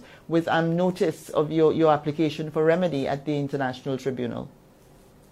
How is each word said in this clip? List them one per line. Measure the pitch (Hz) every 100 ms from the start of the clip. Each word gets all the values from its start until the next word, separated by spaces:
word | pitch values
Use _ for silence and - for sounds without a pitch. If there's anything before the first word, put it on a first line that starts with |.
| - - -
with, | 160 165
um, | 160 165 170
notice | 185 180 180 151 -
of | - 151
your, | 160 156
your | - 160
application | 147 151 147 156 147 156
for | 160
remedy | 156 165 180 143 135
at | 143 147
the | 147 139
International | 143 131 127 143 131
Tribunal? | 139 123 120 110 127 - - - - - - - -